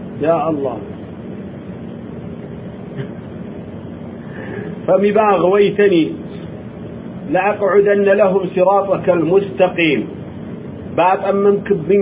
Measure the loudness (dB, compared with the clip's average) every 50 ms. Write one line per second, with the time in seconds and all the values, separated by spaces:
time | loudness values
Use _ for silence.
0 | -12 -12 -6 -2 0 2 2 2 0 0 -2 -2 -2 -4 -4 -6 -10 -10 -12 -12
1 | -12 -12 -12 -12 -12 -12 -12 -12 -12 -12 -12 -12 -12 -12 -12 -12 -12 -12 -12 -12
2 | -12 -12 -12 -12 -12 -12 -12 -12 -12 -12 -12 -12 -12 -12 -12 -12 -12 -10 -10 -10
3 | -10 -10 -12 -12 -14 -14 -12 -12 -12 -12 -12 -12 -14 -14 -14 -14 -14 -14 -14 -14
4 | -12 -12 -12 -12 -12 -12 -12 -12 -12 -10 -10 -10 -10 -10 -10 -6 -2 0 0 2
5 | 2 2 2 4 4 4 4 4 4 4 4 4 4 4 4 2 4 4 4 4
6 | 2 0 -2 -8 -10 -12 -12 -12 -12 -12 -12 -14 -14 -14 -14 -14 -12 -12 -12 -12
7 | -12 -12 -12 -12 -4 -2 0 2 2 2 0 2 2 4 6 6 6 6 4 4
8 | 4 4 6 6 6 4 4 2 0 0 2 4 4 6 6 4 4 2 0 2
9 | 2 2 2 4 2 4 4 4 2 2 2 2 2 2 4 2 4 4 4 2
10 | 0 -4 -8 -12 -12 -12 -12 -12 -12 -12 -12 -12 -12 -12 -12 -12 -12 -4 0 2
11 | 4 4 4 4 2 0 2 4 4 4 4 4 2 0 0 0 2 4 4 4